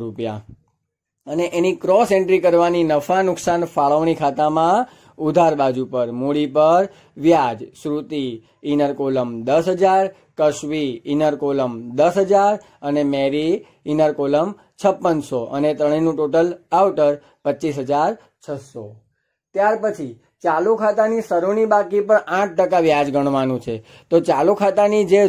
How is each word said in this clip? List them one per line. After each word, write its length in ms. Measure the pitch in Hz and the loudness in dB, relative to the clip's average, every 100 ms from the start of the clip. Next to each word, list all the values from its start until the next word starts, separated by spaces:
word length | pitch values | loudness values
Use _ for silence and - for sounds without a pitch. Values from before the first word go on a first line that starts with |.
રૂપિયા. 380 | 117 110 113 107 107 - _ _ _ _ _ _ - | -8 -8 -8 -8 -14 -20 _ _ _ _ _ _ -10
અને 180 | 151 170 170 | -6 -4 -2
એની 220 | 180 185 | -2 -2
ક્રોસ 260 | - 190 233 196 | 0 2 4 2
એન્ટ્રી 260 | 185 185 175 | 2 2 4
કરવાની 440 | 170 170 175 160 | 2 2 0 0
નફા 300 | 151 - 185 190 | 0 0 0 0
નુકસાન 320 | 175 - 170 170 | -2 -2 -2 -2
ફાળવણી 460 | - 143 151 160 156 | 0 2 2 0 0
ખાતામાં 680 | 151 131 151 156 165 202 247 - _ - | -2 0 0 2 2 2 -2 -10 _ -6
ઉધાર 360 | 156 156 165 147 | -2 2 2 2
બાજુ 220 | 135 127 131 | 0 0 -4
પર 180 | 131 120 120 | -4 -4 -4
મૂડી 280 | 135 147 147 139 | -4 -2 -2 2
પર 280 | 156 170 196 - _ - 151 | 4 4 0 -6 _ -2 2
વ્યાજ. 340 | 165 127 107 120 - | 4 2 -4 -12 -12
શ્રુતિ 460 | 156 147 147 151 131 113 _ _ 147 | -8 -8 -6 -8 -6 -10 _ _ -4
ઇનર 200 | 147 143 135 | 0 0 -2
કોલમ 300 | 139 131 123 117 117 | -2 -2 -4 -6 0
દસ 200 | 151 165 180 | 0 0 0
હજાર, 240 | 190 190 190 - _ - | 2 2 0 -6 _ -2
કશ્વી 540 | 151 143 147 156 143 117 - | -2 -2 -6 -4 -4 -6 -4
ઇનર 220 | 147 156 143 | 0 0 0
કોલમ 300 | 143 139 127 117 120 123 | -2 -2 -4 -6 -10 0
દસ 180 | 160 175 190 | 2 2 2
હજાર 220 | 196 202 208 - _ 143 | 2 2 0 -8 _ -4
અને 160 | 147 | -2
મેરી 500 | 143 139 135 147 156 190 - _ - | -2 0 -2 -2 -2 -4 -6 _ -6
ઇનર 200 | 151 151 147 | 0 0 0
કોલમ 300 | 139 147 180 202 _ _ | -2 0 -2 -6 _ _
છપ્પનસો 580 | 202 190 185 160 143 127 113 139 | -2 0 0 -2 -2 -8 -6 -2
અને 140 | 151 147 | -2 0
ત્રણેયનું 380 | 147 156 160 151 | 0 0 0 -2
ટોટલ 340 | 151 160 175 175 _ 170 | 0 0 0 -4 _ 2
આઉટર 360 | 196 185 147 143 _ _ | 2 2 0 0 _ _
પચીસ 340 | 143 143 160 143 131 | -6 -4 -4 -6 -4
હજાર 220 | 143 165 220 _ _ | 0 -2 -4 _ _
છસો. 420 | - 139 - - 104 110 _ _ _ _ _ 190 | -14 -14 -14 -18 -18 -20 _ _ _ _ _ -2
ત્યાર 220 | 202 220 | 0 0
પછી 300 | 214 - 139 113 _ _ | -4 -6 -10 -14 _ _
ચાલુ 280 | 175 156 185 220 | -2 0 0 0
ખાતાની 420 | 214 208 220 226 220 | 0 0 0 0 -2
શરૂની 420 | 175 180 214 220 | -2 0 0 2
બાકી 320 | 208 185 202 202 | 0 0 -2 2
પર 120 | 214 - 180 | 0 2 -2
આઠ 180 | 202 165 | -2 0
ટકા 240 | 175 180 165 | 2 2 2
વ્યાજ 220 | 147 143 | 2 0
ગણવાનું 460 | 139 139 139 131 127 123 | 0 0 0 -2 -4 -6
છે. 100 | 113 - - _ | -10 -12 -20 _
તો 80 | 170 165 | 0 2
ચાલુ 260 | 143 160 202 | 2 2 2
ખાતાની 520 | 202 190 208 214 190 | 2 2 2 2 4
જે 80 | 196 | 4